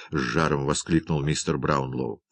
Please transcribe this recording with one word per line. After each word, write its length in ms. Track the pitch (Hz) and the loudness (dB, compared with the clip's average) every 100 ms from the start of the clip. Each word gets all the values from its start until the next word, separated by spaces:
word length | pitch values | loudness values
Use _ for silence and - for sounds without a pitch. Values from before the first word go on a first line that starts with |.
| - | -6
с 60 | 78 | -4
жаром 480 | 62 76 78 71 | 0 2 2 2
воскликнул 580 | 69 73 - 82 - 78 | 0 -2 0 0 2 0
мистер 360 | 71 73 - 73 | 0 0 -2 0
Браунлоу. 640 | 71 73 65 64 62 - _ | 0 0 0 -2 -4 -6 _